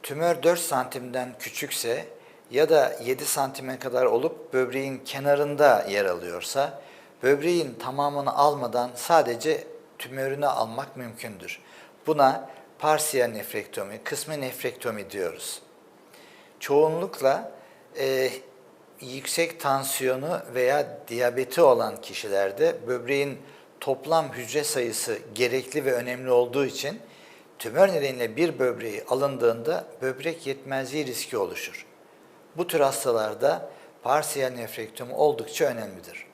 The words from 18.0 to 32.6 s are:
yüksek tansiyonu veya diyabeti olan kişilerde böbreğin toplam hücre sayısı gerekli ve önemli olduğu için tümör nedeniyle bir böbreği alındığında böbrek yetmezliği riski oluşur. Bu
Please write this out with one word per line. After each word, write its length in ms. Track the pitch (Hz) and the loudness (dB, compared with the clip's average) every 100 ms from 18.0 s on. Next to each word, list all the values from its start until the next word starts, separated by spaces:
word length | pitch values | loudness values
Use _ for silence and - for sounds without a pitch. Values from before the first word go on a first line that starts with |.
| 135 131 131 - - - - - - - | -2 0 0 -4 -16 -20 -20 -20 -20 -18
yüksek 580 | 131 131 - - 165 - | -14 -10 -6 -2 -2 -2
tansiyonu 800 | 143 135 135 - 131 131 147 175 - 123 | 0 0 -2 -2 0 0 -2 -4 -4 0
veya 420 | 127 147 143 - - | 2 2 0 -8 -8
diyabeti 540 | 117 123 120 127 - | 0 0 0 -2 8
olan 400 | 151 120 110 - | 8 8 2 -4
kişilerde 840 | - - 107 98 98 98 165 - 113 | -10 -8 0 2 2 2 2 2 -4
böbreğin 520 | 123 120 139 143 127 - - - - | -4 0 0 0 -4 -14 -20 -20 -8
toplam 540 | - 131 151 165 147 | -4 -4 2 0 0
hücre 300 | 123 117 143 | -8 -4 -2
sayısı 540 | 147 139 120 110 - 104 - | 0 0 -2 -2 -4 -4 -6
gerekli 520 | 107 123 131 127 151 135 | 0 0 0 -2 -2 0
ve 80 | |
önemli 380 | 123 123 123 131 | 0 -2 -6 4
olduğu 340 | 123 123 131 131 | 4 4 0 -2
için 340 | - 139 220 - - - - - - | -2 -8 -8 -16 -20 -20 -20 -20 -12
tümör 280 | - 127 190 | -4 4 4
nedeniyle 480 | 170 139 127 117 113 | 4 -2 -2 -4 2
bir 240 | 170 127 | 0 2
böbreği 440 | 127 113 113 104 - | 0 0 -6 -8 -2
alındığında 800 | 123 139 131 120 117 117 175 - - | 0 0 2 2 2 -2 -2 -4 -6
böbrek 460 | 131 131 156 165 135 | -6 -4 -6 -6 -8
yetmezliği 580 | 135 135 135 127 147 135 | -8 -6 -6 -4 -4 -4
riski 320 | 120 - 117 | -6 -4 -2
oluşur. 480 | 95 92 - - - - - - - - - | -2 -4 -10 -12 -18 -20 -20 -20 -20 -20 -14
Bu 100 | 151 | -6